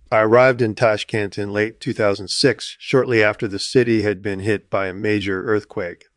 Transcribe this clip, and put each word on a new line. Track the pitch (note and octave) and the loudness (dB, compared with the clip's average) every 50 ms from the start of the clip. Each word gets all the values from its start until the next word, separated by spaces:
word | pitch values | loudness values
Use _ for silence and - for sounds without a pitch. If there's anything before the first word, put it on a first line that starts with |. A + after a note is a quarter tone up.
| - - | -8 -2
I | A#2 A2 | 0 2
arrived | A2 A2 A2+ B2 B2+ C3 B2+ A#2 | 2 4 4 4 4 4 4 2
in | A#2+ A2 G#2 | 0 -2 0
Tashkent | - B2+ A2+ G#2+ G#2 - - - A2 G#2 G2 - - | 2 2 2 2 0 -2 -4 -4 -4 -4 -4 -4 -6
in | G2+ G2+ G2+ | -6 -4 -2
late | G#2 G#2+ A2+ A#2 - | -2 -2 -2 -4 -8
two | - C3+ A2 | -8 -8 -4
thousand | - A2 G2+ G2 G2+ G2 F2+ | 0 0 0 0 -2 -4 -6
six, | - - - C3+ A2 - - - - - | -2 0 2 2 0 0 -6 -14 -16 -14
shortly | - - - C3 B2 B2+ A#2+ A2 G#2+ | -6 0 2 2 2 2 2 4 4
after | G#2+ G#2+ - B2 G#2 | 2 2 -2 -4 -6
the | G2 G2 | -6 -6
city | - - - C3 A#2+ A#2+ A2+ A2 | -4 0 2 2 4 4 2 2
had | G2+ G#2 G2+ F#2 | 2 0 -2 -2
been | G2+ G#2 G2 F#2+ | -4 -6 -6 -4
hit | G2 A2 G#2+ F#2+ - _ | -2 -2 -2 -2 -4 _
by | - G2+ G2 F#2+ | -4 -2 -2 -4
a | F2+ | -6
major | G2 A2 G#2+ G#2+ G#2 F#2+ G2+ F#2+ F#2 F2+ | -4 -2 -2 -2 0 -2 -2 -4 -4 -2
earthquake. | - G#2+ G#2 - - - G#2+ F#2+ F2 F2+ - _ _ _ | 0 -2 -2 -2 -4 -10 -10 -8 -8 -10 -14 _ _ _